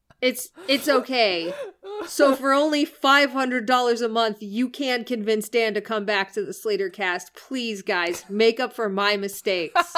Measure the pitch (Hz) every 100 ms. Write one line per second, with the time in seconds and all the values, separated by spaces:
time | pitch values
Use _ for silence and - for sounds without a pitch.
0 | _ - 254 254 - - 359 269 294 262
1 | 254 254 208 175 165 587 440 - 392 415
2 | 339 - 285 262 269 277 311 294 - -
3 | 269 277 277 262 262 254 214 254 240 233
4 | 233 226 226 214 208 214 254 247 269 247
5 | 220 240 208 220 208 233 220 208 208 220
6 | 202 202 196 220 180 190 220 196 190 196
7 | 185 180 - - - 262 233 196 202 180
8 | 175 175 - 202 226 226 247 - 214 196
9 | 202 208 196 - 214 185 156 - 339